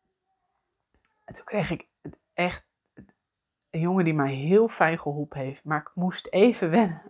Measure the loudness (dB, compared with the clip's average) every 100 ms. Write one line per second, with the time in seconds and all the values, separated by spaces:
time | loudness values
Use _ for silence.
0 | _ _ _ _ _ _ _ _ _ _
1 | _ _ -18 -18 -6 -4 -2 -6 -10 _
2 | -20 -20 _ -4 -4 -4 -16 _ _ -20
3 | -20 _ _ _ _ _ _ -2 0 2
4 | 2 2 0 -2 2 4 4 2 0 0
5 | -4 -6 -8 -8 -10 -10 -6 -6 -4 -4
6 | -4 -4 -4 4 4 4 2 2 2 -2